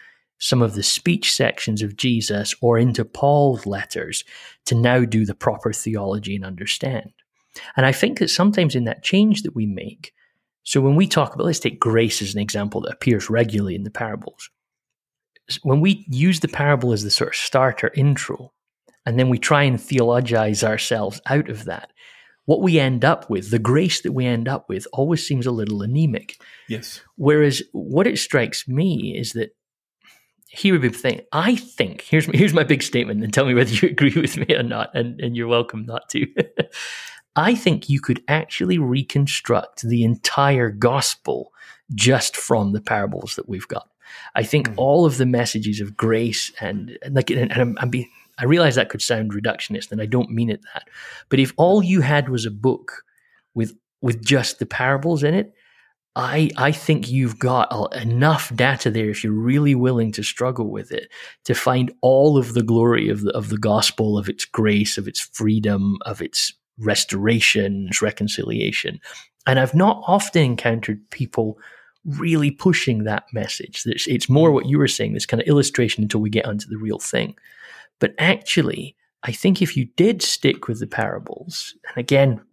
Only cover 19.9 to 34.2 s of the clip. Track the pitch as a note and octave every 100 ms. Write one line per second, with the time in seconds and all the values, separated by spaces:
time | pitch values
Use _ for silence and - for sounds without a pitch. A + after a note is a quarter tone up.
19.9 | C3 A#2 B2 B2 A#2 G#2+ G#2 A2 A2 -
20.9 | A2+ G2+ G#2 - C#3+ C#3+ A2 G2 E2+ -
21.9 | _ - - _ _ - D#3+ F#3+ D#3+ C3+
22.9 | B2 C3+ E3 - G2 G#2 A2+ A2 C#3 F#3
23.9 | - - C3 B2+ A#2 A#2 C3+ - F#2+ -
24.9 | - C#3+ D#3+ - C3+ B2+ A#2 G#2+ G#2 G#2
25.9 | C#3 D#3+ A2 - - - - - A2 -
26.9 | - _ - C#3+ D3+ D3 B2+ - - F2
27.9 | C#3 A3+ G#3 - C#3 A#2 - - C3 F#3
28.9 | C3+ G2+ F2+ A#2 A#2 A2 _ _ _ _
29.9 | _ _ _ _ _ _ - G3 F3 B2
30.9 | - C3 A#2 - D3+ G3 A#3+ - - G2
31.9 | - - D#3+ D#3+ - G3 D#3+ C#3+ C#3 -
32.9 | B2 A2 G#2 G#2+ A#2 C3+ B2 B2+ A2+ F#3
33.9 | C3 C#3+ D#3+